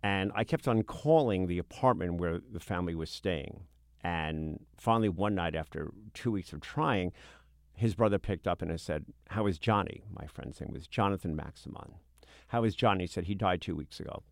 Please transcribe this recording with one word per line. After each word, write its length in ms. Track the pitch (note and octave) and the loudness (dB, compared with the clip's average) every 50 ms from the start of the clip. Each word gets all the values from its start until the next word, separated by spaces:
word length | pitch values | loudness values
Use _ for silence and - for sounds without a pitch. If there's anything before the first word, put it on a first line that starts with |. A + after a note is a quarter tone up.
And 300 | - G2+ G2 G2 F#2+ G2+ G2 | 2 2 2 2 2 0 2
I 100 | G#2+ A2+ | 0 0
kept 240 | - - D#3 - - | 0 0 0 2 2
on 140 | A#2 A2 | 2 2
calling 640 | G#2+ - - - - D3 D#3+ D#3+ D3 A#2+ G2+ F#2 F#2 | 2 0 -4 -4 4 6 6 6 6 6 4 2 2
the 120 | F2+ F2 F2 | 2 0 -2
apartment 560 | E2+ - - - - C3 B2 - F2+ F2+ F2 | -2 -4 -6 2 4 4 4 4 2 -2 0
where 240 | F2 F2 E2+ E2 F2 | 0 0 0 0 -2
the 220 | - - B2 E2+ | -4 -8 -12 -12
family 340 | - - G#2 F2 F2+ E2+ E2+ | -6 -4 -2 -2 0 -2 -2
was 160 | E2 D#2+ D#2 | -4 -4 -6
staying. 520 | - - - G2+ F2+ D#2 C2+ - - - - - _ - _ _ _ _ | -8 -6 -2 -2 -2 -2 -4 -8 -12 -14 -16 -20 _ -20 _ _ _ _
And 580 | - F2 F2 E2 D#2 D#2 D#2+ D#2 D#2+ D#2 D2+ - - _ - | -4 -2 -2 0 -2 -2 -2 -2 -2 -4 -6 -6 -10 _ -20
finally, 320 | - - - A2+ A2+ A2+ G#2+ | -6 0 2 2 4 4 2
one 260 | F2+ D#2+ G2 G#2 G#2 | 2 2 0 0 0
night, 200 | F#2+ E2+ E2+ D#2 | 0 0 0 -2
after 360 | D#2+ D#2 - - D#2 D2 D2+ - - G#2+ G#2+ | -2 -4 -4 -6 -8 -8 -8 -8 -12 -18 -18
two 180 | - - - B2 | -16 -4 -2 -2
weeks 220 | A2 G2 F2+ - | -2 -2 -4 -6
of 80 | - D2+ | -10 -12
trying, 520 | - - - - D#3 D#3+ B2+ G2 F2+ F2+ - - - - - - _ _ _ _ _ _ | -12 -8 -4 0 0 2 2 2 0 -2 -4 -6 -18 -20 -20 -20 _ _ _ _ _ _
his 220 | _ - A#2 A2+ G2 | _ 0 0 0 2
brother 240 | - A#2 G#2+ G2+ G2 | 4 4 4 4 2
picked 280 | - - G2+ E2 - | 0 0 -4 -2 0
up 140 | G2 F2 - | -2 -2 0
and 100 | - E2+ | -2 -4
I 60 | E2 | -4
said, 300 | E2 - - E2+ D2+ - - - _ _ - | -6 -4 -4 -4 -4 -4 -8 -16 _ _ -8
How 180 | - G2+ G#2+ | -4 0 0
is 120 | G#2 F#2 D#2+ | 0 0 0
Johnny? 460 | - - A2 G#2 G2 - - - - - | 2 2 2 2 2 0 -6 -10 -12 -14
My 140 | - - - | -12 -12 -12
friend's 340 | - - - - - - - | -12 -12 -12 -12 -12 -10 -10
name 120 | - - | -10 -8
was 140 | - - - | -8 -10 -12
Jonathan 480 | - - - G#2+ G2 G2 F#2 - F2 D#2 | -8 0 2 2 2 2 0 -2 -4 -4
Maximon. 600 | D2+ - - - - - - - - - - - - - _ _ _ - - - - - _ | -4 -4 -8 -12 -14 -14 -14 -14 -12 -14 -16 -18 -20 -20 _ _ _ -20 -20 -20 -20 -16 _
How 160 | - A#2 A#2 | 0 2 2
is 100 | A2+ G2 | 2 2
Johnny? 300 | - - A2+ G2+ F#2+ F2+ | 4 4 4 4 4 2
He 40 | F2 | -2
said, 160 | - - F2 | -4 -4 -4
He 100 | E2 G#2 | -4 -2
died 280 | F#2+ G#2+ G2 F2+ F2 | 0 2 2 2 2
two 120 | - - F2+ | 0 -4 -4
weeks 240 | D#2 D2 - - - | -4 -6 -8 -10 -12
ago. 220 | - - - - - - | -12 -10 -10 -12 -12 -16